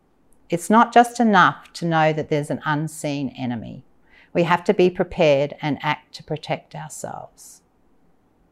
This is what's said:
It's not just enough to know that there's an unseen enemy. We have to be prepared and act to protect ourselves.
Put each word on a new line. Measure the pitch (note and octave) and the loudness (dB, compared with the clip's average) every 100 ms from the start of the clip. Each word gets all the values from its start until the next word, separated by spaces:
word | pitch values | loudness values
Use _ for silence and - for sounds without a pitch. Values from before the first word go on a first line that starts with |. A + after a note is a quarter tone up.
| _ _ _ _ - | _ _ _ _ -8
It's | E3+ - | -6 2
not | G#3+ A#3 | 4 6
just | A#3 A#3+ - | 6 4 2
enough | A3+ F#3+ C#3+ - - | 2 4 4 0 -16
to | - E3+ | -8 -2
know | D#3+ D#3 | 2 2
that | D#3 - | 0 -2
there's | D3 D3 | -4 -2
an | C#3 D#3 | -6 -4
unseen | D3 D#3 - D3+ C#3+ C3 | -4 -4 -6 -6 -6 -6
enemy. | - B2 A#2 A#2+ C3+ - _ _ _ _ | -6 -8 -8 -10 -16 -20 _ _ _ _
We | - | -2
have | E3 F3 - | 0 0 0
to | |
be | F#3+ F3+ | 2 2
prepared | F3+ F3+ - D#3 C#3 C#3+ - | 2 -6 2 2 4 0 -4
and | D3+ C3 | -6 -4
act | D3+ - _ - | -4 -6 _ -20
to | |
protect | - D3+ - C#3 _ D#3 | -12 -12 -8 -8 _ -16
ourselves. | D3+ - - - - _ - - _ _ _ _ _ _ _ _ _ | -16 -14 -14 -14 -18 _ -20 -20 _ _ _ _ _ _ _ _ _